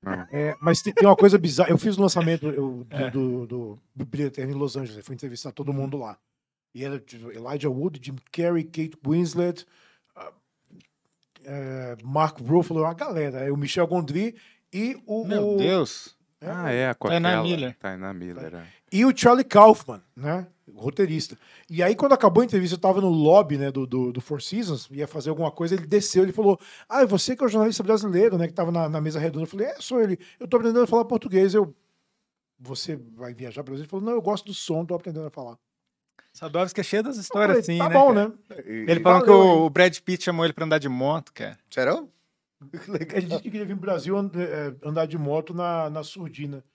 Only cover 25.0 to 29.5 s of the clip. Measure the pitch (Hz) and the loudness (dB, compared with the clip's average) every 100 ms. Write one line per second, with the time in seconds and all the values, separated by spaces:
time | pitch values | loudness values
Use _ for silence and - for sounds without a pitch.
25 | 147 160 147 156 160 - 165 185 156 202 | -10 -8 -8 -4 -6 -4 -4 -4 0 0
26 | 202 180 190 - 202 185 - - - 269 | 2 0 0 2 2 2 -4 -20 -6 2
27 | 247 196 - 254 254 220 214 214 185 220 | 2 2 -2 -2 0 2 0 0 0 0
28 | 208 175 220 185 170 170 170 170 160 156 | 2 2 4 2 -4 -2 -2 -2 -2 -2
29 | 156 156 165 147 160 | -4 -4 -4 -4 -8